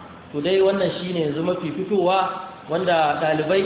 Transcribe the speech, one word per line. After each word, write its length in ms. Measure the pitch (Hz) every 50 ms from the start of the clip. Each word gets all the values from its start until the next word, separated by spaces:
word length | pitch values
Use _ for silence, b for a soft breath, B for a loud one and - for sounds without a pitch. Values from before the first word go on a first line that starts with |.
| - - - - - - -
to 80 | 147
dai 180 | 147 170 190 190
wannan 320 | 190 190 202 196 185 170 - -
shi 140 | 180 180 180
ne 80 | 170 156 147
yanzu 120 | 143 160 165
mafi 280 | 180 180 - - 156
fitowa 800 | - - - - 214 190 170 175 185 190 185 185 - - - - - - - -
wanda 520 | 151 170 190 180 175 165 156 147 147 147 165
ɗalibai 400 | 156 156 156 151 156 185 196 190